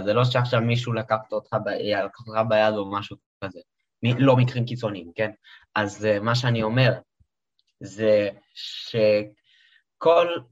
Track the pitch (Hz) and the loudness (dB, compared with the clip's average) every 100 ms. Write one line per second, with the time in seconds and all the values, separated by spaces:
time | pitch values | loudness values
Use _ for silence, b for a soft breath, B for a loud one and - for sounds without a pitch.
0 | 95 110 127 123 123 120 117 120 120 113 | 0 2 2 2 0 0 0 -2 -2 -6
1 | 110 110 - 107 - 110 101 92 104 101 | -2 -4 -4 -8 -4 -6 -4 -4 -2 -2
2 | 98 - - 110 113 107 107 107 98 101 | -4 -8 -6 -2 2 4 4 2 -4 -6
3 | 101 101 _ _ 95 90 - _ _ _ | -8 -14 _ _ -12 -12 -20 _ _ _
4 | 113 123 135 127 123 123 117 117 107 98 | -2 2 4 6 4 0 -6 -4 -6 -6
5 | 85 - 107 - _ B B 107 101 101 | -8 -4 -4 -6 _ B B -4 -4 -2
6 | 107 101 113 120 127 117 110 123 123 - | 0 0 0 0 0 0 0 2 2 2
7 | - _ _ _ _ _ _ _ 95 98 | -6 _ _ _ _ _ _ _ -16 -2
8 | 110 107 101 - _ - - - - 113 | 2 4 2 -4 _ -18 -16 -14 -8 0
9 | 107 104 107 - _ _ _ _ _ - | 2 2 0 -12 _ _ _ _ _ -2
10 | 165 170 170 165 127 | 2 4 2 -2 -10